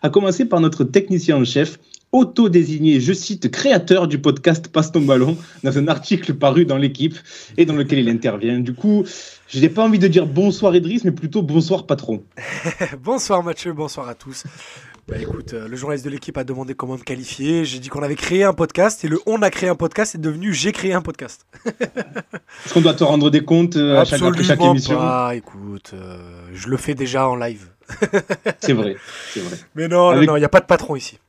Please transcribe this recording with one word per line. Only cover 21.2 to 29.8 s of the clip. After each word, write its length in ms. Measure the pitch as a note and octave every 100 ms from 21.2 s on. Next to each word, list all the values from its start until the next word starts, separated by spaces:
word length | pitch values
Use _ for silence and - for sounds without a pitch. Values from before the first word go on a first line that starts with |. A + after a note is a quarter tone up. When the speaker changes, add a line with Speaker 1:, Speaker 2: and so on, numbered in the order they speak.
| B2 - _ -
Speaker 2:
<laughs> 100 | A#3
Speaker 1:
Est-ce 1080 | A3 A#3+ C4 - A3 - F3+ _ - - F3
qu'on 60 |
doit 120 | E3
te 100 | D3+
rendre 280 | D3+ D3+ D3
des 100 | D3
comptes, 320 | D3 E3 F3 E3
euh, 260 | D3 C#3
à 40 | C3
chaque, 160 | C#3+
après 220 | F3+ F3
chaque 160 | F#3 D3+
Speaker 2:
Absolument 140 | F3
Speaker 1:
émission ? 240 | C3+ B2+ B2+
Speaker 2:
pas, 360 | B2+ B2+ B2 A#2+
écoute, 580 | - G2 G2+ G2 - F#2+
euh, 240 | F#2 F2+ F2 F2 F2
je 140 | F#2 G2+
le 100 | C3
fais 160 | -
déjà 340 | C3+ C3 C3 C3
en 80 | B2
live. 340 | A#2+ G#2+ F#2 _ _
<laughs> 680 | - G#3 G3+ F#3+ F3 A3 -
Speaker 1:
C'est 140 | G3+
vrai, 240 | A#2+ G#2 G2 - - -
c'est 60 | A2
vrai. 180 | F2+ F2 -
Speaker 2:
Mais 140 | D3+